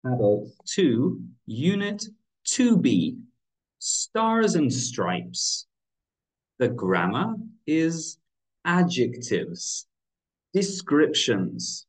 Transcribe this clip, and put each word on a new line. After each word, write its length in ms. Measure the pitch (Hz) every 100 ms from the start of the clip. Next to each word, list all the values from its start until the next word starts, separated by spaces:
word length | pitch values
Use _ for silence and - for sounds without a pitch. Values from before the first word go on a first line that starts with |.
Adult 440 | 127 117 104 104 - _
two, 560 | - - 170 113 156 - - - -
Unit 580 | 110 170 202 202 208 - - _ _
two 340 | - - 247 208
B, 400 | 131 98 78 - - _ _ _ _ _
Stars 760 | - - - 220 226 226 214
and 180 | 170 139
Stripes. 920 | 123 - - 90 90 87 - - - - _ _ _ _ _ _ _ _ _
The 100 | 120
grammar 680 | - 92 87 90 117 214 220 - - -
is 520 | 160 165 165 - - _ _ _ _
adjectives, 1200 | 175 180 175 131 113 - - 92 82 85 - - - _ _ _ _ _ _
descriptions. 1300 | 190 196 - - 147 151 - - 101 90 - - -